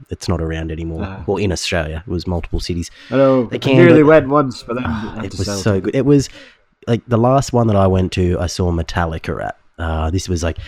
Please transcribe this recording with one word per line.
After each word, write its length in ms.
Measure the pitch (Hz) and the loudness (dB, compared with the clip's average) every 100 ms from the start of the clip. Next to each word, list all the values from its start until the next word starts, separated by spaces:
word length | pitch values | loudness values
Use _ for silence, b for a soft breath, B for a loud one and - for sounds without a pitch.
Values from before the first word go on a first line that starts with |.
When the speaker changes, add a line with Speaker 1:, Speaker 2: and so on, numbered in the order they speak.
| - | -14
Speaker 1:
It's 180 | 90 - | -10 -4
not 140 | 85 | -4
around 300 | 80 80 80 | -4 -6 -8
anymore. 300 | 80 82 82 | -8 -8 -8
Speaker 2:
Ah. 180 | 95 95 92 | -10 -8 -4
Speaker 1:
Or 100 | 95 | -2
in 140 | 101 | -2
Australia. 500 | 85 - 90 78 78 | -2 -2 -4 -4 -8
It 60 | - | -6
was 160 | 87 90 | -6 -4
multiple 320 | 87 - - | -6 -4 -6
cities. 320 | - 87 85 B B | -4 -8 -8 B B
Speaker 2:
I 40 | 127 | 2
know. 280 | 135 131 | 4 2
Speaker 1:
They 100 | 110 | 0
Speaker 2:
I 40 | 127 | -4
Speaker 1:
can, 160 | 139 135 | 2 6
Speaker 2:
nearly 260 | 117 156 | 8 8
Speaker 1:
but 60 | 147 | 8
Speaker 2:
went 200 | 156 135 | 6 4
once, 360 | 147 135 113 | 0 0 -4
but 100 | - | -8
then 80 | 120 | -6
Speaker 1:
Ah, 280 | 123 113 107 | -4 -6 -8
Speaker 2:
had 120 | 110 101 | -10 -10
Speaker 1:
it 40 | |
Speaker 2:
to 80 | - | -6
Speaker 1:
was 80 | 101 | -6
Speaker 2:
sell 120 | 101 | -2
Speaker 1:
so 160 | 113 | 0
Speaker 2:
tickets. 100 | 98 101 | 0 0
Speaker 1:
good. 20 | |
It 100 | 135 | 0
was, 240 | 127 143 - B B B B _ - | 4 4 2 B B B B _ -4
like, 140 | 117 - | -4 0
the 100 | 113 | 2
last 360 | 120 139 - | 4 2 2
one 160 | 120 113 | 0 2
that 80 | 101 | 4
I 100 | 95 | 4
went 240 | 95 92 | 2 0
to, 220 | - 87 90 | 0 0 0
I 80 | 87 | -2
saw 240 | - 90 | -2 -2
Metallica 720 | 85 82 - 85 82 - 60 | 0 -2 -4 -4 -4 -8 -8
at. 120 | 50 - _ - | -8 -10 _ -10
Uh, 320 | 82 80 80 | -6 -4 -2
this 180 | 92 - | -4 -4
was, 140 | 87 | -4
like, 160 | 82 - | -4 -6